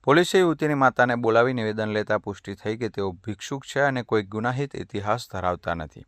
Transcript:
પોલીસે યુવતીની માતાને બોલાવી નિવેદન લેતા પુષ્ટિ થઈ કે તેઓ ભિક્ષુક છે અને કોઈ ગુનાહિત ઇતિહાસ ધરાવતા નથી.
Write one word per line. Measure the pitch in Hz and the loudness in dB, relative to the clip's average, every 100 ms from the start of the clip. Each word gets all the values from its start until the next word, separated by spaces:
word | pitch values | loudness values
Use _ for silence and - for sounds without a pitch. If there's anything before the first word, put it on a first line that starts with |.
પોલીસે | - 151 180 190 | 4 4 4 4
યુવતીની | 180 151 151 | 2 2 0
માતાને | 143 131 120 123 120 | 4 2 4 2 2
બોલાવી | 117 113 123 | 4 4 4
નિવેદન | 127 110 107 107 | 0 -2 -2 -2
લેતા | 107 104 107 | -2 0 -2
પુષ્ટિ | 101 98 - | -2 -10 -12
થઈ | 98 107 113 | -8 -6 -4
કે | 117 | -6
તેઓ | - 98 | -4 -6
ભિક્ષુક | 90 - 104 - 139 | -6 -10 -10 -8 -10
છે | - 139 | -6 0
અને | 143 127 | 0 0
કોઈ | 113 110 | 0 -2
ગુનાહિત | 98 107 120 127 143 | 0 -4 -4 -2 -6
ઇતિહાસ | - 90 101 101 117 - | -8 -8 -6 -2 -2 -4
ધરાવતા | 95 90 87 - | -4 -2 -2 -4
નથી. | 85 78 - | -6 -8 -14